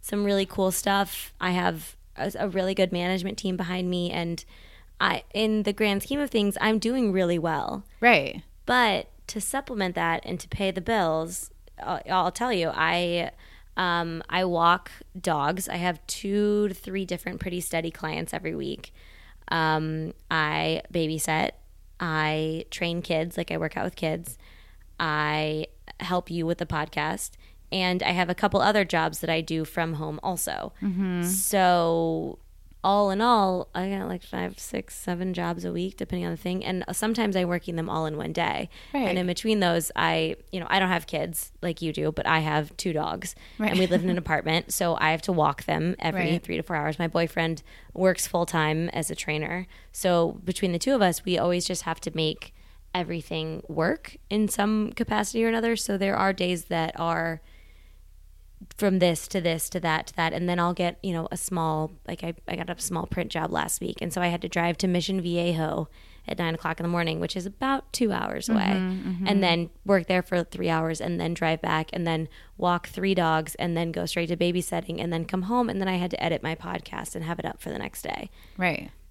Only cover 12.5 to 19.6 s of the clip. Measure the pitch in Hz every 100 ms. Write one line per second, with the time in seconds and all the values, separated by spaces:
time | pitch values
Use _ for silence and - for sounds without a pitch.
12.5 | 208 165 - 160 170 175 175 170 - -
13.5 | - - - 180 170 170 165 - 180 185
14.5 | 170 170 180 - - - 185 180 156 143
15.5 | 185 - 180 175 160 - - 196 202 208
16.5 | 208 208 190 - 190 185 175 - 180 -
17.5 | 180 175 165 165 165 156 156 165 - 170
18.5 | - 139 143 - - - - - - -
19.5 | 165